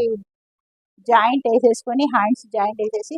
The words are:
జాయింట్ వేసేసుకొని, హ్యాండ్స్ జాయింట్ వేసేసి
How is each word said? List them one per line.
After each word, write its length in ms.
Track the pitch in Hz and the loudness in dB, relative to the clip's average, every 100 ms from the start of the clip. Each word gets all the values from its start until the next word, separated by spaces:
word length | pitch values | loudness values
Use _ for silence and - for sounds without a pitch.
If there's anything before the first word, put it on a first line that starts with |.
| 226 220 - _ _ _ _ _ _ _ - | -2 -4 -10 _ _ _ _ _ _ _ 0
జాయింట్ 380 | 226 226 269 240 | 2 4 0 2
వేసేసుకొని, 580 | 233 247 233 - 240 285 | 2 2 0 -2 -2 0
హ్యాండ్స్ 360 | 233 208 254 214 | 0 0 -2 -4
జాయింట్ 300 | 214 202 220 | -4 -2 -2
వేసేసి 360 | 214 214 - | -6 -6 -8